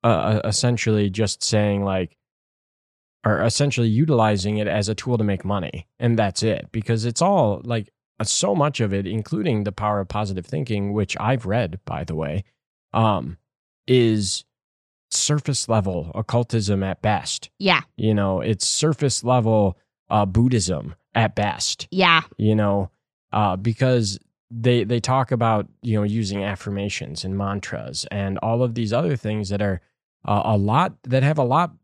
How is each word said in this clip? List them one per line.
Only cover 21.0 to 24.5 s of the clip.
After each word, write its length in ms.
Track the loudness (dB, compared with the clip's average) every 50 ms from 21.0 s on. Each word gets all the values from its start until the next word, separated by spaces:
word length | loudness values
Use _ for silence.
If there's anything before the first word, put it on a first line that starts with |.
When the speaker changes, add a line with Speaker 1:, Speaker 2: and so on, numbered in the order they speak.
| _ _ _
Speaker 1:
at 220 | 0 0 2 0
best. 520 | -2 -2 -2 -2 -4 -4 -6 -6 -6 -10 -6
Speaker 2:
Yeah. 300 | 0 2 4 4 4 4 2 -2 -6
Speaker 1:
You 180 | 0 2 2 2
know, 360 | 4 2 2 2 0 -2 -4 _ _ _ _ _ _ _ _
uh, 240 | -2 0 0 0 0
because 640 | -2 -2 -4 0 0 2 2 2 2 2 0 -4 -8 _ _ _ _ _ _